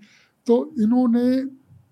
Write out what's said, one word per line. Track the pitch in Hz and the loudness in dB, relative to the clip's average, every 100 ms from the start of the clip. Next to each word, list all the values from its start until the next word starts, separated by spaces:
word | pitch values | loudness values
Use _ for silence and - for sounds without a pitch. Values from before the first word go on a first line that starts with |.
| - _ _ _ - | -12 _ _ _ 0
तो | 240 277 - | 0 0 -2
इन्होंने, | 214 247 254 233 247 262 269 - _ - _ | 0 2 2 2 0 -2 -4 -14 _ -20 _